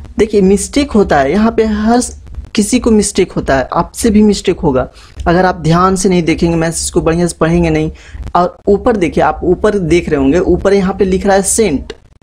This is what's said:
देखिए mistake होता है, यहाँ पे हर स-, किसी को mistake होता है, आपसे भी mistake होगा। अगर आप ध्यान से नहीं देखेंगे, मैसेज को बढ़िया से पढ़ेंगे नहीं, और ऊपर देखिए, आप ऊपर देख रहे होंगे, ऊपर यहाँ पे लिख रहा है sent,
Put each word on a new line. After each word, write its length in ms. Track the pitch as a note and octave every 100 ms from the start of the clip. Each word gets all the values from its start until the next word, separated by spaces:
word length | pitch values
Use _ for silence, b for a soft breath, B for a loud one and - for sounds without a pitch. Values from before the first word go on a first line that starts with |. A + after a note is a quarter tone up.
| B -
देखिए 220 | A3 G#3
mistake 500 | F#3+ G3 - C#4+ C#4+
होता 280 | G#3+ F#3 D#3
है, 140 | C3+
यहाँ 200 | F#3 A3+
पे 120 | A3+
हर 360 | A3 G#3 G#3+ B3
स-, 240 | - - - - -
किसी 260 | - G3+ B3
को 100 | A#3
mistake 420 | G#3+ G3+ - F3
होता 260 | - D3+ C3+
है, 100 | B2+
आपसे 380 | E3 - - A#3
भी 120 | G#3
mistake 380 | G#3+ G3+ - E3+
होगा। 280 | E3 B2+ - B B B F3
अगर 180 | F3
आप 100 | F#3
ध्यान 420 | F3+ D3+ E3+ F#3 F#3+
से 120 | G3+
नहीं 140 | F3+
देखेंगे, 340 | E3 D#3+ E3+ E3+
मैसेज 340 | E3 D#3+ -
को 100 | -
बढ़िया 260 | D#3 E3+ F3
से 100 | -
पढ़ेंगे 300 | D#3+ E3+ E3
नहीं, 200 | D#3 D#3 - B B B F3
और 200 | F3+ - -
ऊपर 280 | G3 B3 G#3+
देखिए, 280 | D#3+ E3+
आप 160 | D3+ D#3
ऊपर 340 | E3 F3 G#3 G3+
देख 300 | E3 E3+ E3+
रहे 120 | D3
होंगे, 180 | C3+ E3+
ऊपर 340 | - F3 G3
यहाँ 220 | G3+ F#3+
पे 100 | F#3
लिख 220 | G3 F#3 G3
रहा 100 | G3
है 60 |
sent, 500 | F#3+ - G#3 C3+ - - - -